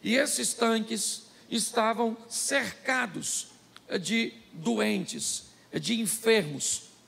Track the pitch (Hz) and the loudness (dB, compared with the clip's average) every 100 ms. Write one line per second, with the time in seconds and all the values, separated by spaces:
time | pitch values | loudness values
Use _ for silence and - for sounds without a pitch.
0 | - 247 294 - 240 - 233 226 214 226 | 2 2 2 0 -2 2 2 2 0 -2
1 | - - - - - 240 - - 220 233 | -4 -6 -12 -20 -6 -4 0 2 2 2
2 | 233 226 - - - 277 220 - - 262 | 0 -2 -8 -4 0 0 -2 -6 -2 0
3 | 240 156 - - - - - - - 190 | 0 -4 -4 -4 -6 -16 -20 -20 -6 -4
4 | 160 226 226 - - - 165 220 214 214 | 0 0 0 -4 -20 -4 0 2 2 2
5 | - - - - - - - - 151 226 | -2 -4 -4 -6 -8 -20 -8 -6 -2 0
6 | 214 - 226 220 156 139 - - - - | 0 0 4 4 4 -4 -2 -4 -6 -20